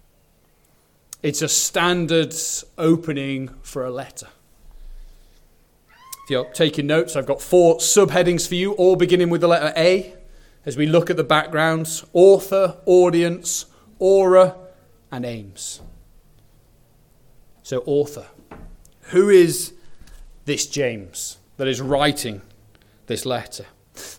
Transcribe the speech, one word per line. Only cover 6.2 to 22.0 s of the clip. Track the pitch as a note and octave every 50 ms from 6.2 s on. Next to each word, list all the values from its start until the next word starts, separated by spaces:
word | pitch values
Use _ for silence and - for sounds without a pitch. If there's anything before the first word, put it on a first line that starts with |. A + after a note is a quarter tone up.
| -
If | -
you're | C3+ B2 B2+ -
taking | - - E3 D3+ - D#3 C#3+
notes, | C#3+ D3+ E3 F3 E3+ -
I've | C#3+ C3
got | - C#3 -
four | - - F3+ F3+ E3+ E3 E3
subheadings | E3 - - - G3+ G3 D3 D3 F#3 F3 F3 F3+ E3 -
for | - F3+
you, | F3 F#3 G3+ G3+
all | - F3+ F#3 F#3
beginning | F3+ F3+ E3+ F3+ F3 F3 E3+
with | E3+ E3
the | F3
letter | E3+ E3+ E3 D3 D3+ -
A, | E3 D#3+ F3+ F#3 G3+ F#3+ - - - - - - - - _ _ _ -
as | D3 A#2
we | C3 D3+
look | D#3 D#3 E3+ E3+ -
at | F3
the | - D3+
backgrounds: | B2 D#3+ D3+ D#3 - D#3+ D3+ D#3 D#3+ D#3+ D#3+ D#3+ D#3+ - - - - -
author, | E3+ F#3 G3 G3 F#3+ F#3+ - F#3+ G3 F#3+ E3+ - - -
audience, | F3+ F3+ F3+ F3+ F3+ E3+ E3+ E3+ E3+ E3+ - - - - - - _ _ _ _ _ _
aura, | - F#3 F#3 G3 G3 F#3+ F#3 F#3 F#3 F#3 F#3 F#3 - - - - _ _ _ _ _ _ -
and | C3+ B2+ B2
aims. | A#2+ A#2 A2+ G#2 G2 F2+ - - - - - - - - - - _ _ - _ _ _ _ _ _ _ _ _ _ _ _ _ _ _ _ _ _ _ _ _ _ _ _ - _ _ _ -
So, | - C3+ B2 -
author. | D#3 C#3 C#3+ C#3+ - - - - - - - - - - - - - - - - - _ _ - -
Who | - F3+ G3+ G#3
is | G3 F#3 F3 D#3+ D3 - - - - - - - - - - - - - - - - - -
this | D3 C#3+ B2 -
James | - - C#3+ C3+ B2 A2+ G#2 F#2+ F2+ - - - - - _ _ _ _
that | - C3+
is | C3+ C3 A#2
writing | C#3 C3 C#3+ C#3